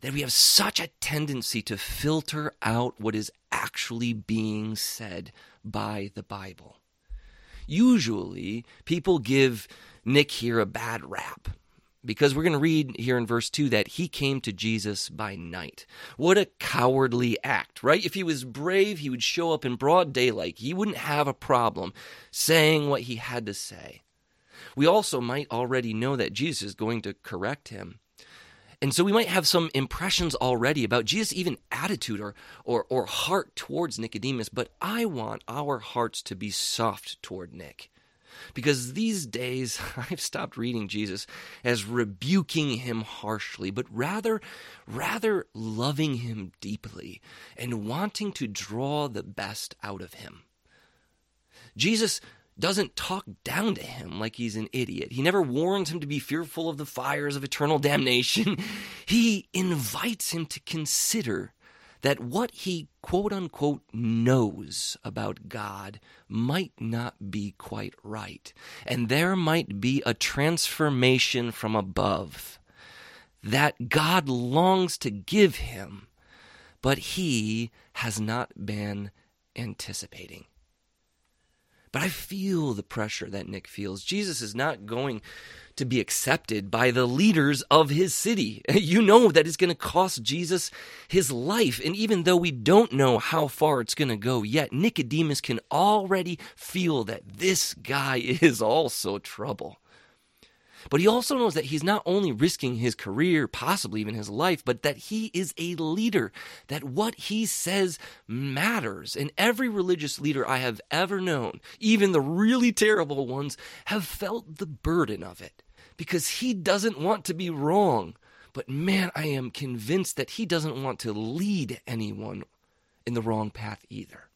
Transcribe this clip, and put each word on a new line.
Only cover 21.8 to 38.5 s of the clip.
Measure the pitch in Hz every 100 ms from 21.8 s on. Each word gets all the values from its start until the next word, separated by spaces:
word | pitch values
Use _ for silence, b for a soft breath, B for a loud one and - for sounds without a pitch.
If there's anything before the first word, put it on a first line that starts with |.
| 92 - B B B
saying | - - 160 156 156 147
what | 139
he | 120 113
had | - 123 107
to | 101
say. | - 92 - - _ _ _ B B B B -
We | 147
also | 208 202 139
might | 120 131 143
already | 117 123 131 117 107
know | 123 139
that | 90
Jesus | 101 151 143
is | 101 95
going | 110 117
to | 101 98
correct | - 90 98 147 -
him. | 101 95 - _ _ B B B B B B
And | 135
so | 131
we | 185
might | 214 208
have | 185 156
some | 180 160
impressions | 135 135 - 185 - 170 -
already | 127 123 120 151
about | 113 120 110
Jesus' | 190 214
even | - 180 131 _
attitude | - 165 208 - 104
or, | 104 - B B
or, | - 120 -
or | 131 -
heart | - - 190 - -
towards | - 143 170 107
Nicodemus, | 113 107 127 131 110
but | - 120 _
I | 170 220 226
want | 143 110 110 -
our | 120 143 131
hearts | 113 - 117 -
to | - 95
be | 104
soft | 95 - - 113 98 - -
toward | - 92 87
Nick. | - 73 - - B B B B B B